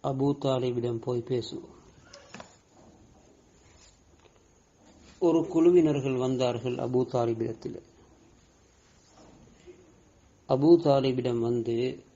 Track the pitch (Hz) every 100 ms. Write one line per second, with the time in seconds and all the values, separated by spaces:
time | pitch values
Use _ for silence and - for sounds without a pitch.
0 | 139 135 139 139 139 127 127 123 120 117
1 | 127 120 117 127 - - - - - -
2 | - - - - - _ _ - - -
3 | - - _ _ _ _ - - - _
4 | _ _ - _ _ _ _ _ - -
5 | - - 175 165 - 160 170 180 156 143
6 | 135 127 127 127 123 120 127 123 127 127
7 | 127 123 117 113 117 110 - - - -
8 | - - - - _ _ _ _ _ _
9 | _ - - - - - 359 - - -
10 | _ _ _ _ - 135 151 170 151 139
11 | 135 127 123 117 117 120 113 117 127 135
12 | -